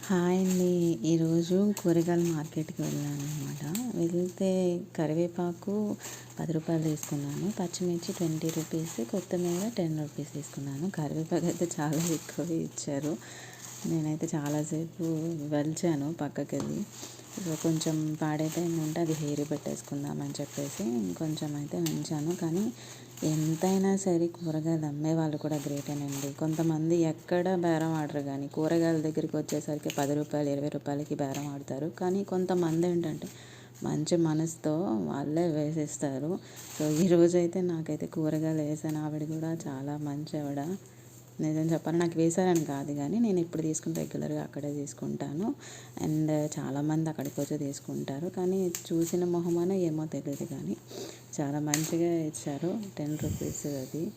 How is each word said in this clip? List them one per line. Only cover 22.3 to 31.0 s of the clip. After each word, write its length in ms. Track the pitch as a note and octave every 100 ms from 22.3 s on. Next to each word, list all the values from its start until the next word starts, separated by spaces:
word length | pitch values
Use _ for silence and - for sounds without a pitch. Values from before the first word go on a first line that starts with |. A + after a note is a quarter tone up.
| F3+
కానీ 220 | E3+ E3+ A3 - - - - - D#3
ఎంతైనా 600 | D#3 D#3 D#3+ F#3 G3 F#3+ G3
సరే 240 | G3 E3+ E3+ -
కూరగాయలు 500 | E3+ D#3 D#3+ E3 D#3
అమ్మే 200 | D3 D#3 E3
వాళ్ళు 180 | D#3+ D3
కూడా 140 | D3+ D3+ C#3+
గ్రేటేనండి. 640 | C#3+ C#3+ D3 C#3+ C#3 C#3 C#3+
కొంతమంది 540 | D#3 D#3 E3 D#3+ D#3+ E3+ D#3+
ఎక్కడ 440 | D#3+ - F3 F3+ F#3 E3+
బేరం 260 | D#3+ D#3+ D#3+
ఆడరు, 220 | D3 D3+ C#3
కానీ 180 | C#3 C#3+ -
కూరగాయల 460 | D#3 E3 E3 D#3+ D#3
దగ్గరికి 280 | D#3 D#3 D#3
వచ్చేసరికి 500 | D3+ D3+ D3+ D3 D#3 D3
పది 160 | C#3 D3
రూపాయలు, 300 | D3 D3 C#3+ C#3+
ఇరవై 160 | D3 D3
రూపాయలకి 400 | C#3+ C#3+